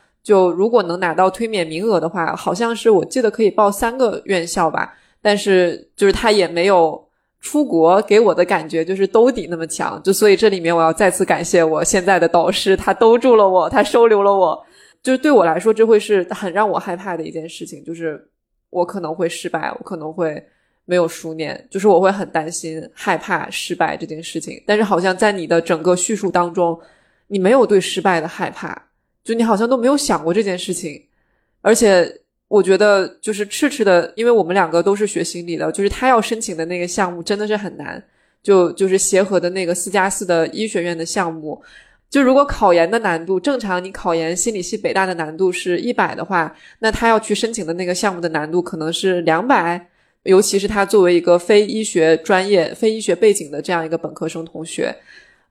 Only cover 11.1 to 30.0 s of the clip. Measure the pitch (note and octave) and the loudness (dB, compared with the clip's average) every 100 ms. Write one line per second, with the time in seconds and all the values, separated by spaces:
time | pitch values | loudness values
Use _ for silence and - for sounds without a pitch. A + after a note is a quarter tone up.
11.1 | F3+ F#3 D#3+ E3+ F3+ D#3+ D#3 E3 G3+ F3+ | 2 0 0 2 2 2 0 0 0 2
12.1 | F3+ E3 F3 D#3+ - G3+ F#3+ - G3 A3+ | 2 4 2 0 -2 0 0 0 2 4
13.1 | A#3 B3+ A3 G3 F#3 D#3+ C4+ - A#3 A#3 | 6 6 6 6 4 2 0 2 4 4
14.1 | G#3 G3+ G3 F3 - - _ _ _ - | 4 4 4 2 -2 -12 _ _ _ -2
15.1 | C4 D4+ B3+ E3+ D#3+ A3 G#3+ A3+ G#3+ G#3 | 0 4 4 4 2 0 2 4 4 4
16.1 | G3+ F3+ G3+ G3 F3+ G#3 F3 G3 F3 G3 | 0 0 -6 -6 -2 -2 -2 -6 -10 -8
17.1 | E3+ D#3+ D#3+ E3 - E3+ D3 C#3 E3 E3 | -8 -8 -12 -14 -14 -16 -16 -16 -8 -8
18.1 | C#3+ _ _ _ _ _ F3+ F3 G3+ D#3+ | -10 _ _ _ _ _ -6 -4 -4 -8
19.1 | F#3 E3+ E3+ F3+ E3 - - - F3 D#3 | -4 -6 -6 -8 -6 -6 -8 -12 -12 -10
20.1 | E3+ D#3+ D3+ - _ _ _ - F3+ E3 | -6 -6 -6 -16 _ _ _ -2 0 0
21.1 | - E3 D#3+ D3 - - F#3+ G#3 F3 F#3+ | -4 -12 -10 -10 -10 -10 0 4 4 4
22.1 | G3+ F#3 E3 D#3 E3 E3 D#3+ E3 - - | 0 -4 -6 -6 -10 -10 -12 -14 -10 -4
23.1 | E3 - E3+ - - - F3 D#3 D3 D#3+ | -4 -2 -6 -6 -10 -8 -4 -4 -4 -10
24.1 | D#3 E3 E3 - - - G#3 G#3 E3+ F#3 | -12 -10 -10 -10 -12 -2 0 2 0 0
25.1 | F#3 G#3+ G3 D#3+ E3+ E3 E3 E3+ F3+ - | 0 0 0 0 0 0 -2 0 0 -2
26.1 | G#3 F#3+ F3+ F3 E3+ E3+ E3 - _ _ | -4 -2 -2 -2 0 -2 -2 -12 _ _
27.1 | _ - G3 F#3 C4 A3+ G3+ F3+ - F#3+ | _ -8 -2 2 4 4 2 0 -2 -2
28.1 | F3 D#3+ - F3+ - F3+ - _ _ _ | -2 -4 -8 -10 -10 -14 -14 _ _ _
29.1 | _ - A3+ A3+ G3+ A#3 B3+ A#3+ C#4+ | _ -6 -2 0 2 0 2 2 0